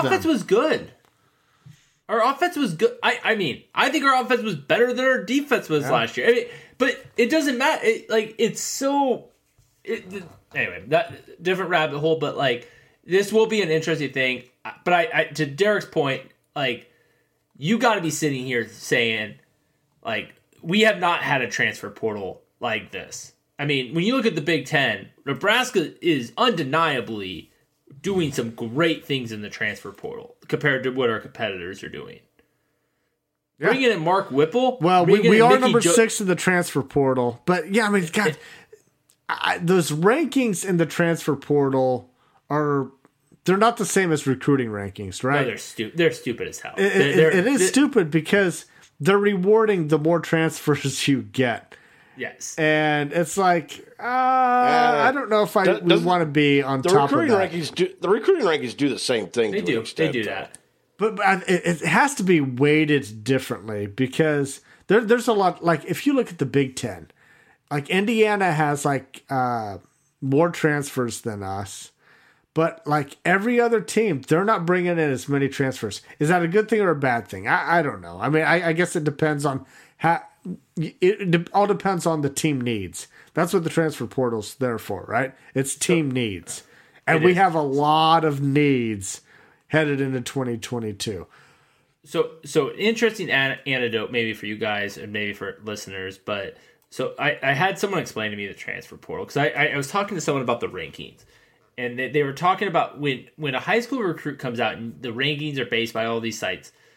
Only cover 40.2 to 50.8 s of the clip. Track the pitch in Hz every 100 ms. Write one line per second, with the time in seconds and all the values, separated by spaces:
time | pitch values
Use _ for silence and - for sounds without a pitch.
40.2 | 294 269 240 180 190 175 160 - 170 165
41.2 | - 143 - 147 139 135 131 127 - _
42.2 | _ _ _ 143 147 143 135 - _ _
43.2 | _ _ - 190 220 233 190 - 190 151
44.2 | 139 127 - 139 120 104 101 98 101 92
45.2 | 127 143 131 104 - - 110 160 165 -
46.2 | - 113 85 - - - 196 190 143 -
47.2 | 160 180 196 277 185 - 285 247 165 160
48.2 | 156 202 190 - - _ _ _ 143 202
49.2 | 202 196 185 214 220 196 151 156 151 170
50.2 | 160 165 160 156 - 143